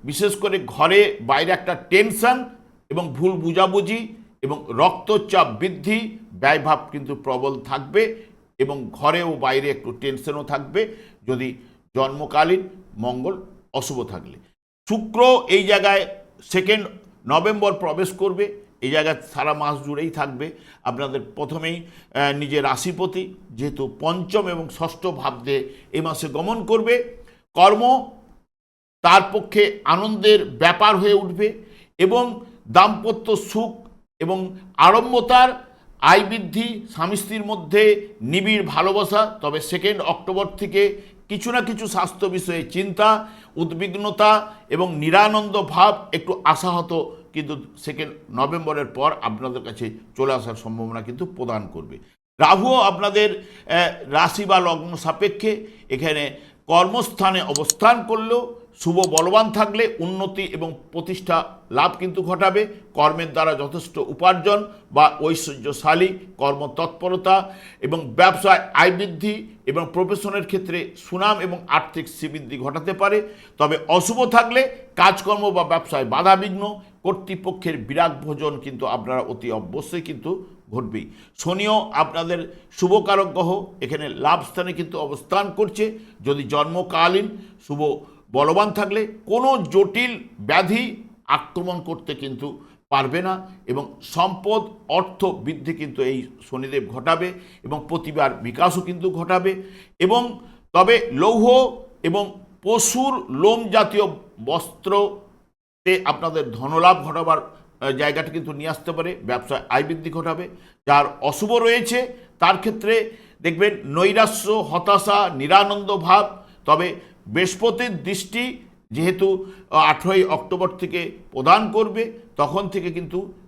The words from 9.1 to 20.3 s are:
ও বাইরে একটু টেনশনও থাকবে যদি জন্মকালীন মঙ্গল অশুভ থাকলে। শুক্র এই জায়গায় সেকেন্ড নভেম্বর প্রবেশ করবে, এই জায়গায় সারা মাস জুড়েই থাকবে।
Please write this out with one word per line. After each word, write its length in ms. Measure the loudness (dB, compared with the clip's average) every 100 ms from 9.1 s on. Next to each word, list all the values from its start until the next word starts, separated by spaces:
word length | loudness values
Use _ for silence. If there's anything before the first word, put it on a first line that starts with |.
| 0
ও 100 | -2
বাইরে 360 | -2 0 0 0
একটু 220 | -4 -8
টেনশনও 520 | -8 -8 -6 -8 -10
থাকবে 520 | -6 -8 -4 -4 -4 -8 -20 _ -6
যদি 260 | -4 -4 -10 -20 _ _ -2
জন্মকালীন 760 | -2 -4 -2 2 4 2 0 -16 -20 -8
মঙ্গল 440 | -6 -6 -6 -8 -14 -20 _
অশুভ 300 | -8 -6 -8
থাকলে। 340 | -8 -12 -16 -20 _ _ _ _ -4
শুক্র 560 | -4 -2 4 6 6 4
এই 140 | 2
জায়গায় 440 | 4 2 4 2 -2 -10 -20 _
সেকেন্ড 440 | -4 -2 2 0 -2 -14 -20 _ 0
নভেম্বর 460 | 0 2 2 0
প্রবেশ 380 | 0 -6 -4 -4
করবে, 460 | -2 -2 0 -4 -4 -20 _
এই 100 | -2
জায়গায় 240 | 0 0 -2 -8
সারা 200 | -4 -2
মাস 320 | -2 -2 -4 -6
জুড়েই 240 | -6 -6
থাকবে। 420 | -4 -6